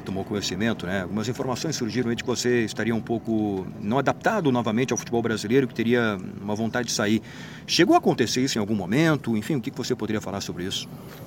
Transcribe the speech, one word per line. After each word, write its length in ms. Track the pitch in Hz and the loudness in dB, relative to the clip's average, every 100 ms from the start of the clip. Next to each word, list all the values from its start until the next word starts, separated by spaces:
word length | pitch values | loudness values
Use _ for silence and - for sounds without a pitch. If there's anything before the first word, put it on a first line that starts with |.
| - | -6
tomou 180 | 95 | -6
conhecimento, 600 | - 104 - 92 113 104 87 | -2 -2 -2 0 0 0 -2
né? 160 | 98 | -2
Algumas 260 | 87 104 107 | -2 -2 -2
informações 480 | 123 131 120 165 - | -4 -4 -2 -4 -2
surgiram 360 | 117 110 117 | -2 0 0
aí 40 | 117 | -2
de 80 | |
que 60 | 127 | -2
você 340 | 113 123 120 | -2 2 2
estaria 300 | 110 - 110 | 0 -2 0
um 80 | 113 | 0
pouco 640 | - 113 117 110 104 98 95 107 | 0 -4 0 0 0 -2 -6 -6
não 160 | 101 127 | -2 0
adaptado 540 | 135 - 180 214 151 | 2 2 2 2 2
novamente 420 | 123 117 107 131 | 2 2 0 0
ao 40 | 113 | -2
futebol 240 | - 117 | 0 0
brasileiro, 460 | 113 107 101 131 127 | 0 0 2 4 4
que 60 | |
teria 440 | - 113 120 113 98 101 - | 0 2 4 4 0 -6 -8
uma 140 | 101 | -4
vontade 360 | 104 113 123 117 | -2 0 -2 -2
de 40 | |
sair. 300 | - 104 107 - - - - - | 0 2 2 0 -14 -14 -12 -2
Chegou 300 | - 190 339 | 4 6 6
a 20 | |
acontecer 440 | 220 135 113 127 | 6 2 2 2
isso 180 | 131 117 | 0 0
em 20 | |
algum 140 | 101 110 | 0 0
momento? 600 | 87 123 165 147 - 107 | 2 4 4 4 0 -2
Enfim, 200 | - 147 | 0 -2
o 60 | |
que 100 | 123 | -2
que 60 | - | -4
você 180 | 117 127 | -2 -2
poderia 260 | 110 107 | 0 -2
falar 200 | 98 98 | -2 -6
sobre 240 | - 87 92 | -6 -6 -4
isso? 220 | - - - - - | -6 -8 -12 -14 -16